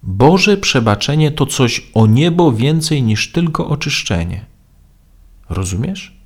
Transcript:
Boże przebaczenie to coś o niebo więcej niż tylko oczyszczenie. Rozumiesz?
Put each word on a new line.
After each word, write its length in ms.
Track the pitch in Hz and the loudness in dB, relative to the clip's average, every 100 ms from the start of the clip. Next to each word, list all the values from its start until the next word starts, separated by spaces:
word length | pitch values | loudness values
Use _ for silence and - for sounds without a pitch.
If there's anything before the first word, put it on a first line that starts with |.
Boże 540 | - 95 131 185 214 196 | -8 2 4 4 2 0
przebaczenie 720 | - 135 113 101 - 151 151 | 0 0 0 0 0 0 0
to 140 | 147 139 | 0 -4
coś 460 | - 123 - - | 0 -2 -2 -4
o 140 | 110 110 | 2 4
niebo 440 | 117 170 170 165 | 4 2 2 2
więcej 520 | 110 135 160 156 151 | 2 0 0 -2 -2
niż 280 | 113 107 - | 0 -2 -2
tylko 360 | - 170 156 170 | -2 -2 -2 -4
oczyszczenie. 800 | 147 - - - 92 85 95 - _ _ _ _ _ _ _ _ - _ | -4 -4 -6 -4 -4 -4 -8 -14 _ _ _ _ _ _ _ _ -20 _
Rozumiesz? 680 | - 92 101 147 196 - - | -6 -4 -4 -4 -8 -14 -20